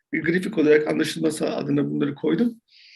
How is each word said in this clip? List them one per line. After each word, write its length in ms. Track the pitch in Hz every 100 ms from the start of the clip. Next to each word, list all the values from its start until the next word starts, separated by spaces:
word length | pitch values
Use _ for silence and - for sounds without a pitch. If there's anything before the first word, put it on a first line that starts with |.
| _ -
grafik 360 | 151 185 185 -
olarak 300 | 151 151 151
anlaşılması 600 | 156 151 - 160 - 151
adına 400 | - 139 143 143
bunları 240 | 151 143
koydum. 460 | 139 156 170 240 - _ - -